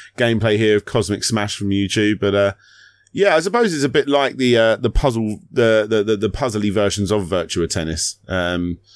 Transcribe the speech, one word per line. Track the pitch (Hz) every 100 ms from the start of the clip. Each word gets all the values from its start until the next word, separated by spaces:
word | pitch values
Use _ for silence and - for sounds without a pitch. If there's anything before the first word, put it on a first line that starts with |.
| - -
gameplay | 117 110 110 107
here | 110 104
of |
Cosmic | - 117 101 101
Smash | - 110 104 -
from | 101
YouTube, | 98 98 110 104 104
but, | 101
uh, | 101 101 - _ - - _ _
yeah, | - 196 160
I |
suppose | 185 240 226
it's | 156
a | 139
bit | 139 135
like | 139 135 127
the, | 127 117
uh, | 113 104
the | 120
puzzle, | - 139 113 107 104 -
the, | 127 113 110 107
the, | 110
the, | 104 104
the | 107
puzzly | - 131 107 104
versions | 98 101 101 98
of | 104 85
Virtua | 90 80 90 82
Tennis. | 90 80 80 - - -
Um, | 92 87 90 87 87 _